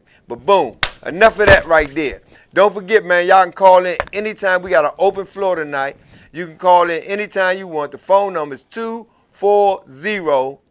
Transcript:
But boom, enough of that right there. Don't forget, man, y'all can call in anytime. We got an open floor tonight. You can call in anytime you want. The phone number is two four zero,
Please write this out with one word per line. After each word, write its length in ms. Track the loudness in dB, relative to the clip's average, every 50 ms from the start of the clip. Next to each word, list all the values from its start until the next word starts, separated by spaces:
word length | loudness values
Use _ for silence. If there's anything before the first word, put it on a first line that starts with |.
| _ _ _ _ _ -14
But 180 | -14 -8 -2
boom, 320 | 0 2 2 2 -2 -4 _ -6 -6 -6 -8 -12
enough 340 | -10 -2 2 2 2 4 4
of 80 | 4 4
that 180 | 4 4 4
right 240 | 2 2 2 2 0
there. 320 | -2 -6 -6 -6 -6 -10 _ _ _ _ _ _ 0
Don't 200 | 2 2 2 2
forget, 320 | -2 -4 0 0 0 0
man, 220 | 2 0 0 2 4
y'all 160 | 4 4 4
can 100 | 2 0
call 320 | 2 4 6 6 6 4
in 120 | 2 -2 -6 -8 -8 -8
anytime. 480 | -8 -8 -8 -8 -6 -2 -2 -2 -2
We 80 | -2 0
got 160 | 0 0 0
an 60 | 0 0 -2
open 280 | -2 -2 -2 -2 -8
floor 300 | -12 -10 -6 -4 -4 -4
tonight. 420 | -4 -6 -6 -6 -6 -6 -6 -8 _ _ _ _ -20 _ _
You 140 | -14 -14 -14
can 120 | -14 -12 -4
call 320 | 0 2 4 4 2 0
in 120 | -2 -6 -6
anytime 540 | -8 -8 -8 -8 -6 -4 -2 -2 -2 -2 -4
you 100 | -6 -10
want. 240 | -8 -8 -8 -8
The 60 | -10 -12
phone 360 | _ 0 0 0 0 0 -4
number 220 | -6 -8 -8 -10
is 80 | -14 -18
two 440 | _ -12 -10 -10 -8 -10 -12 -14 _ _ _ _ _
four 520 | _ _ 0 2 2 2 2 2 0 -2 -6 -14
zero, 720 | -18 -10 -8 -6 -6 -4 -2 -2 0 0 -2 -4 -8 -14 _ _